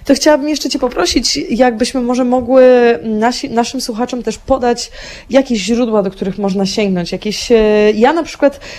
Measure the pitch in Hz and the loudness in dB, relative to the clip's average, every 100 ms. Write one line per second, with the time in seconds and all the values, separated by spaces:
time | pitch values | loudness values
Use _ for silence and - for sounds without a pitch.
0 | - 277 311 302 294 285 269 277 294 - | 0 2 4 2 0 -4 -4 -4 -4 -2
1 | 349 285 220 285 311 233 247 220 240 262 | -2 -2 -2 -4 -2 2 2 2 -2 -2
2 | 240 247 247 254 240 262 254 247 240 233 | -2 0 0 0 2 6 6 6 4 2
3 | 226 214 226 247 277 226 233 262 - 214 | -2 -2 -2 -2 -4 -2 -2 -4 -8 -6
4 | 247 247 220 214 - 262 240 233 - - | -6 -6 -8 -8 -2 0 0 -2 -6 -16
5 | - - - 262 262 226 185 233 240 214 | -18 -18 0 0 2 -2 -2 -2 0 0
6 | 190 - 190 190 196 196 196 220 202 180 | -2 -4 -6 -4 -2 -2 -2 -2 -2 -2
7 | 170 185 214 185 - 226 214 214 214 214 | -4 -6 -6 -6 2 2 4 4 2 4
8 | 247 330 - - 285 - - | 2 2 -4 -2 -2 -2 -10